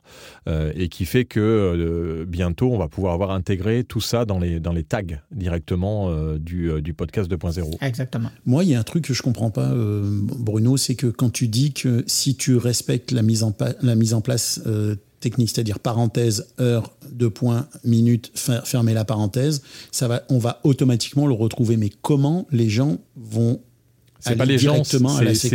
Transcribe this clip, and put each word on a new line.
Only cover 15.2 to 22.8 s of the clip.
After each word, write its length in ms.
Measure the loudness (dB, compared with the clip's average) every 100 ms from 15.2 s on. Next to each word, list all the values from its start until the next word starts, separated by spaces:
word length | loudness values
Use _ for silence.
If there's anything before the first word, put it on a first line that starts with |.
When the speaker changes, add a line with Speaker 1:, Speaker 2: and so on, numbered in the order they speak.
Speaker 3:
technique, 300 | -4 0 0
c'est-à-dire 280 | 0 -4 -4
parenthèse, 680 | -2 0 0 2 0 0 -6 -2
heure, 320 | 0 0 -2 -12 -18
deux 200 | -2 -2
points, 400 | 0 0 0 -2 -6 2
minute, 440 | 4 4 2 0 -8
fin, 240 | -2 -2 0
fermer 280 | 0 2
la 120 | 2 0
parenthèse, 560 | -2 -2 0 -2 -2 -8 -20 -12
ça 200 | -4 -2
va, 140 | -2 0
on 100 | 0
va 220 | 0 0 2
automatiquement 640 | 4 4 2 0 0 2
le 60 |
retrouver. 440 | 2 0 0 0 2
Mais 120 | 0 -4
comment 440 | 0 2 4 0 0
les 160 | 0 2
gens 300 | 2